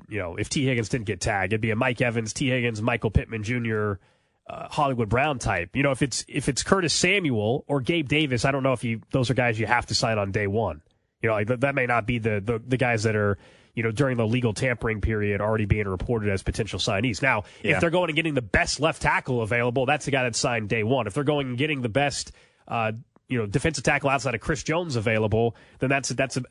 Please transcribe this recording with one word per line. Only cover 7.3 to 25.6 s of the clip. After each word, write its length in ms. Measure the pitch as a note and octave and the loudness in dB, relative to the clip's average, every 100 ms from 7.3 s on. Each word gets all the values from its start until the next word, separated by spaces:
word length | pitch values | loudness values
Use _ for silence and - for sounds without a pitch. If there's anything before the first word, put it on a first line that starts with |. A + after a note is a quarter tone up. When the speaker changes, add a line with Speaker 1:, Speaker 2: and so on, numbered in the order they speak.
| A2 G#2 C3+ - | 2 2 0 0
Speaker 1:
or 140 | C#3+ | -2
Gabe 260 | B2 E3+ C3 | 0 0 2
Davis, 380 | D3+ D3 A#2+ C#3 | 2 2 2 2
I 40 | |
don't 120 | C#3 | 2
know 100 | C3+ | 2
if 100 | B2 | 0
you, 200 | A#2+ A2+ - | -2 -4 -2
those 180 | C3+ A#2+ | 0 2
are 60 | |
guys 260 | A#2+ A#2+ A2 | 2 2 2
you 60 | G#2+ | 2
have 180 | A#2+ - | 2 2
to 80 | |
sign 220 | - A#2+ G#2+ | 0 0 0
on 160 | G2 | 0
day 140 | G#2+ G2+ | 0 0
one. 340 | G#2+ G2+ D2+ _ _ _ _ | 0 -2 -4 _ _ _ _
You 80 | A2+ | 0
know, 60 | |
like, 140 | G#2 G#2+ | 0 0
that, 120 | B2 | 0
that 120 | C#3 | 0
may 100 | C#3 | 0
not 220 | B2 A#2+ A2 | 2 0 0
be 120 | A#2+ | 0
the, 220 | A2 G#2 | 0 0
the, 220 | G#2 A2+ | -2 -4
the 120 | B2 B2+ | -2 0
guys 260 | B2 A2+ | 2 2
that 140 | A2+ G#2+ | 2 2
are, 220 | G2+ G2 - - _ | 2 0 -6 -20 _
you 80 | A#2+ | -4
know, 80 | A2+ | -2
during 260 | G#2+ C3+ A#2+ | 0 0 2
the 100 | A2 | 2
legal 280 | B2 A#2+ | 2 0
tampering 460 | G2 C3 A#2 A#2 G#2+ | 0 -2 0 -2 -2
period 400 | A2+ A2 G#2 G2+ | 0 0 0 0
already 240 | G#2 A2 | 0 2
being 240 | G2+ G#2+ G2+ | 2 2 0
reported 420 | F2+ - A#2 G#2 | -2 -2 0 0
as 140 | F#2+ | -2
potential 340 | - - G2+ F#2+ | -2 -2 -2 -2
signees. 420 | - G2 B2 - | 0 0 0 0
Now, 220 | C3+ A2 - - | 2 0 -2 -4
Speaker 2:
Yeah. 120 | G#3 | 0
Speaker 1:
if 60 | F#3 | 2
they're 100 | E3+ | 2
going 180 | F3+ E3+ | 2 0
and 60 | D3+ | 0
getting 180 | D#3+ | -2
the 60 | C#3 | -2
best 380 | G#2 D#3+ E3+ - | 0 0 0 0
left 240 | D#3 - | 0 0
tackle 400 | D3 F3+ - A#2+ | 0 0 0 -2
available, 420 | G#2+ A#2+ A#2+ B2+ | 0 0 2 2
that's 200 | B2+ D3 | 0 0
the 80 | C#3 | 0
guy 100 | C3+ | 0
that's 160 | B2 - | 0 0
signed 300 | C3 A#2 G#2 | 0 0 0
day 160 | A#2 | 0
one. 240 | G#2+ C3 G#2+ | 2 0 0
If 60 | |
they're 100 | D3 | -2
going 240 | C#3 D3 C3 | 0 0 0
and 100 | A#2+ | -2
getting 240 | D#3 C#3 | -2 -2
the 60 | A#2+ | 0
best, 420 | C3+ C#3+ - - - _ _ - | 2 0 -2 -10 -16 _ _ -6
uh, 240 | A#2 A2 A2+ - - - | -2 -2 -4 -12 -16 -4
you 80 | B2 | -2
know, 100 | G#2 | 0
defensive 360 | C3+ D#3+ D3 | 0 0 0
tackle 280 | D#3+ C#3+ C#3 | 2 2 2
outside 260 | C3+ C3 - | 0 0 -2
of 40 | |
Chris 220 | - D3 | -2 -4
Jones 320 | - E3 E3+ | -2 -2 0
available, 600 | A#2+ A2+ A2 G#2+ A2 A#2 - | 0 2 2 2 2 0 -2